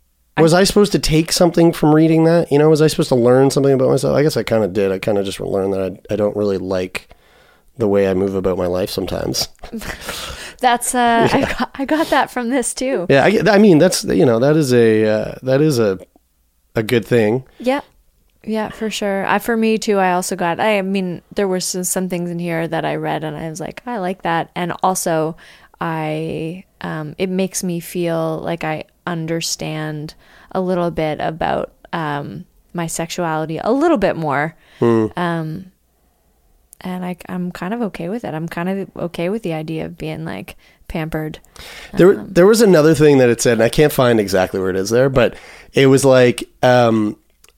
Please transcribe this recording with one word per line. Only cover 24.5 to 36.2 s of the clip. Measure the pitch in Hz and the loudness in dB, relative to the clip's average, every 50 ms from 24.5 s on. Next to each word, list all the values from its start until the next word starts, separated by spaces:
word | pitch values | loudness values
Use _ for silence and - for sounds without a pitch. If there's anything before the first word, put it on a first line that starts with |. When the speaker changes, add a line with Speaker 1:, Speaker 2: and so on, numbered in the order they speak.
| _ | _
Speaker 2:
And | - 180 175 - - - | -8 -6 -6 -6 -2 -2
also, | 185 185 180 - 180 165 160 156 156 160 - - - - - _ _ _ _ | -2 -2 -2 -2 -2 -2 -2 -2 -4 -6 -10 -16 -20 -20 -20 _ _ _ _
I, | 170 170 160 160 156 156 156 156 160 165 - - 160 160 175 185 196 _ _ _ | -8 -6 -6 -4 -6 -6 -6 -6 -6 -6 -8 -8 -8 -8 -10 -12 -16 _ _ _
um, | - 175 165 156 156 151 - - | -12 -10 -8 -8 -10 -10 -8 -6
it | 185 190 | -6 -4
makes | 185 185 190 185 - - - | -2 -2 -2 -4 -4 -6 -6
me | 185 175 170 | -4 -6 -6
feel | 165 - - 180 175 170 165 165 160 160 160 156 | -8 -8 -6 -4 -4 -2 -2 -2 -2 -4 -4 -6
like | - - 170 165 - | -6 -6 -6 -6 -6
I | 156 156 156 - - _ _ _ | -6 -6 -8 -10 -14 _ _ _
understand | 175 175 165 160 160 165 165 165 - - - 160 156 156 156 156 156 151 151 147 160 - _ _ _ _ - - _ - | -8 -6 -6 -6 -4 -6 -6 -4 -6 -8 -8 -8 -8 -8 -8 -8 -8 -8 -8 -10 -12 -14 _ _ _ _ -20 -18 _ -6
a | 190 | -4
little | 185 180 185 175 175 170 | -2 -2 -2 -2 -2 -2
bit | 160 - 160 156 151 - | -2 -2 -4 -4 -4 -4
about, | - 165 165 170 - - - - - - _ _ - _ - | -4 -6 -4 -4 -4 -4 -2 -4 -4 -8 _ _ -14 _ -8
um, | 170 160 151 147 143 143 - 98 - 180 - _ _ _ _ - | -6 -6 -4 -6 -6 -8 -10 -12 -14 -16 -18 _ _ _ _ -8
my | 175 170 | -8 -6
sexuality | 165 - - 170 165 - - 175 165 156 156 160 151 160 156 - | -6 -6 -6 -8 -6 -6 -6 -4 -2 -2 -4 -4 -4 -6 -4 -2
a | - 233 | -2 0
little | 277 302 349 330 220 | 2 2 2 2 2
bit | 196 175 - | 2 0 0
more. | - 165 151 135 139 147 165 - _ _ _ _ - | -2 -2 -2 -2 -2 -2 -4 -6 _ _ _ _ 0
Speaker 1:
Hmm. | - 120 117 113 110 107 - | 2 4 4 4 2 0 -2
Speaker 2:
Um, | - - 170 170 165 160 156 156 - 185 185 _ _ _ _ _ _ _ _ _ _ | -4 -4 -4 -4 -4 -6 -8 -10 -12 -14 -18 _ _ _ _ _ _ _ _ _ _